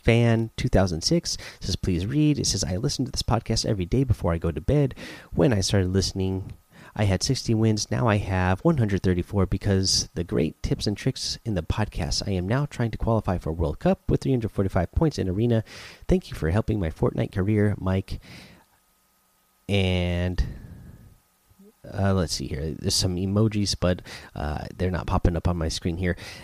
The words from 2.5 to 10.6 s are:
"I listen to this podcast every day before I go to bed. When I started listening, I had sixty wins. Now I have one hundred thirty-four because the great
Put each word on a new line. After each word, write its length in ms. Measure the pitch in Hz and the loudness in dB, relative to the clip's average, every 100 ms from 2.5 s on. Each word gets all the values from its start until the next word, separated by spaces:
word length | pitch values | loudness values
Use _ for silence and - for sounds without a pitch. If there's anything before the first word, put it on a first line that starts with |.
| 98 | -2
"I 140 | - 90 | -2 -2
listen 280 | 143 - 127 | -2 -2 -4
to 60 | |
this 100 | - | -4
podcast 420 | - 113 - 110 | 0 0 0 -2
every 220 | - 104 87 | 0 -2 0
day 180 | 120 | 0
before 300 | 135 104 90 | 2 0 0
I 60 | 85 | 0
go 100 | 82 | -2
to 100 | 76 | -2
bed. 360 | - 147 139 - - - - - | 0 2 2 -2 -16 -16 -8 2
When 180 | 160 | 4
I 80 | 104 | 4
started 320 | - 101 90 | 2 2 2
listening, 600 | 95 92 98 95 95 95 - _ - - - | 2 0 0 -2 -2 -6 -14 _ -20 -12 -2
I 100 | 104 | 2
had 180 | 92 | 2
sixty 320 | - 127 - 113 | 0 -2 0 2
wins. 340 | 110 107 - | 4 2 0
Now 180 | 117 123 | 0 2
I 100 | 104 | 2
have 420 | 95 92 92 95 | 2 0 2 2
one 180 | 165 156 | 2 2
hundred 240 | 110 95 | 2 2
thirty-four 460 | 92 90 85 98 92 | 2 0 0 0 0
because 600 | 101 - 95 95 - - | 0 2 2 2 0 -2
the 100 | - | -6
great 380 | 87 - 80 - | -2 0 0 -2